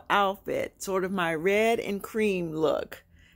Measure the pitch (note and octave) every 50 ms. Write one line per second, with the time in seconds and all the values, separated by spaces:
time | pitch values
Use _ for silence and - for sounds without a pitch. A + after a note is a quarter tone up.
0 | - - E3 G3+ G3+ F#3+ G3+ - - - C3+ C3+ - - _ - - G3+ F#3 F#3+
1 | F3+ F#3 G3+ F#3+ F3 E3 E3 D#3 E3 G3 G3+ G#3 A3 A3+ A#3 - - - G3+ G3
2 | - - - A3 G#3+ G#3 F#3+ F3+ E3+ E3 D3+ D#3 D#3 D3 - - - - - -
3 | - _ _ - - - _